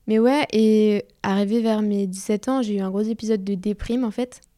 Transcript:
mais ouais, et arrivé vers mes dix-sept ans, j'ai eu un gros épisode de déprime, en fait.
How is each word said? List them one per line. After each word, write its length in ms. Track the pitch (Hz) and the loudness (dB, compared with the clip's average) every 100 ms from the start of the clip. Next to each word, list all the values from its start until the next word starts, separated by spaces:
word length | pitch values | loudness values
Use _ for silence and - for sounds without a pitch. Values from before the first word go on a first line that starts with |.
| - | -2
mais 120 | 220 | 2
ouais, 260 | 233 285 - | 4 2 0
et 540 | - 220 214 214 208 - _ | 2 4 4 4 2 -4 _
arrivé 380 | 202 196 202 226 | -2 0 0 0
vers 200 | 226 214 | 0 0
mes 260 | 214 202 196 | 0 -2 -2
dix-sept 420 | 190 - 208 247 | -6 -4 -4 -2
ans, 120 | 269 | -2
j'ai 140 | 220 202 | -2 -2
eu 40 | |
un 80 | 190 | -2
gros 120 | 190 | -2
épisode 420 | 214 226 214 220 | -2 -4 -2 -2
de 120 | 190 196 | -2 -4
déprime, 480 | 208 202 - 240 | -4 -6 -4 -2
en 80 | 240 | -2
fait. 300 | 208 247 - _ | -4 -8 -10 _